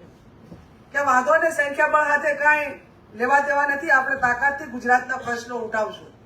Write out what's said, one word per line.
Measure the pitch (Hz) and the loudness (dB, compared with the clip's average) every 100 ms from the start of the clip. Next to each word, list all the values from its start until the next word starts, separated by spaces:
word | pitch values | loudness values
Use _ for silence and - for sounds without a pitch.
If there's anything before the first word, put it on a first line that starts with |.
| - - - - - - - - - | -20 -20 -20 -20 -20 -20 -20 -20 -8
કે, | 285 | -2
"વાંધો | 277 254 294 320 | 2 2 4 4
ને, | 330 | 2
સંખ્યાબળ | 320 285 277 302 302 302 | 0 -2 0 2 2 2
હાથે | 294 311 | 0 0
કાંઈ | 285 294 302 285 123 - - - | 0 2 2 0 -8 -18 -20 -18
લેવા | 208 247 277 | -6 2 2
દેવા | 285 285 285 | 2 0 0
નથી, | 285 320 | -2 0
આપણે | 269 262 262 | 0 0 0
તાકાતથી | 247 240 277 277 254 | 0 0 -2 -2 -8
ગુજરાતના | 240 240 247 254 254 | -6 0 0 0 -8
પ્રશ્નો | 247 233 247 240 | -6 -8 -6 -8
ઉઠાવશું." | 220 214 208 - - - | -6 -4 -4 -6 -18 -20